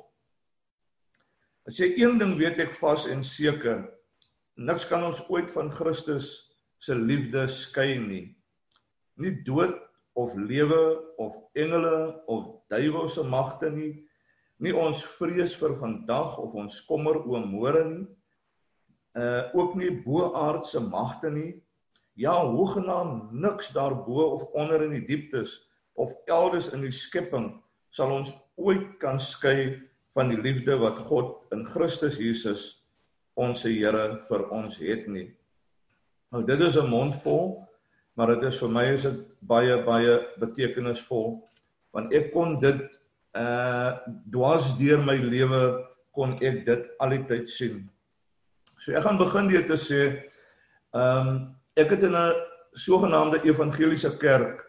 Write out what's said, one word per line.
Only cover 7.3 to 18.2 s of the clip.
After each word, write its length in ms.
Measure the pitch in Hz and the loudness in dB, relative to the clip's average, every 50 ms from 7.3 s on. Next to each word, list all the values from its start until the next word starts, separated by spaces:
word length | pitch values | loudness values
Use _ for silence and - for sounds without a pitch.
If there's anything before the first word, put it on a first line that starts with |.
| 123 135 131 131 | -2 -2 -2 -2
skei 500 | - - - - - 135 135 139 131 123 | -4 -8 -12 -6 -2 0 0 0 0 -2
nie. 380 | 110 101 95 92 87 95 - _ _ _ _ _ _ _ _ _ _ _ _ _ _ _ _ | -4 -6 -8 -8 -10 -14 -18 _ _ _ _ _ _ _ _ _ _ _ _ _ _ _ _
Nie 260 | - 156 190 185 131 - | -8 -6 -6 -6 -6 -4
dood 320 | 131 131 156 - - - - - - _ _ _ _ - | -2 2 2 2 2 0 -4 -12 -20 _ _ _ _ -4
of 200 | 123 123 120 - | -4 -4 -4 -4
lewe 680 | 98 104 104 127 143 151 147 160 160 160 160 160 160 - - - | -6 -4 -2 2 2 4 4 6 6 6 4 2 0 -4 -10 -10
of 200 | - 110 110 - - - _ | -8 -8 -8 -10 -14 -18 _
engele 720 | - 151 151 160 170 170 170 165 160 160 160 160 156 - - | -4 -2 -2 0 0 2 2 2 2 0 0 -2 -6 -10 -6
of 220 | - 113 107 - - - - _ - | -6 -4 -4 -6 -8 -14 -20 _ -4
duiwelse 540 | 101 117 143 151 151 165 165 151 - 160 | -2 0 0 0 0 0 -2 -4 -4 -4
magte 480 | 147 131 127 131 135 139 - - 160 156 | -2 0 0 0 0 -2 -4 -6 -6 -4
nie, 380 | 147 151 156 151 151 - - _ _ _ _ _ _ _ _ _ _ - | -4 -4 -6 -8 -8 -12 -16 _ _ _ _ _ _ _ _ _ _ -6
nie 140 | 127 180 | -4 -2
ons 320 | - 165 165 156 151 - - - - - | 0 0 0 0 -2 -4 -8 -12 -10 -6
vrees 360 | 175 170 175 180 175 175 - | -4 -2 0 0 -2 -2 -2
vir 220 | - 160 147 131 | -2 -4 -4 -2
vandag 640 | - 123 113 107 98 - 117 117 139 160 - - - | -4 -6 -6 -6 -6 -4 -2 -2 -2 -2 -4 -6 -10
of 160 | - 113 113 | -10 -10 -10
ons 260 | 104 104 101 - - - | -10 -10 -10 -12 -12 -6
kommer 300 | - 160 151 151 156 156 156 156 | -4 -2 0 0 0 0 0 -2
oor 180 | 117 123 117 107 | -4 -4 -4 -4
môre 380 | 98 98 104 117 135 151 160 160 | -4 -4 -2 0 2 2 2 2
nie, 220 | 160 160 175 196 - - _ | 0 -4 -10 -12 -14 -18 _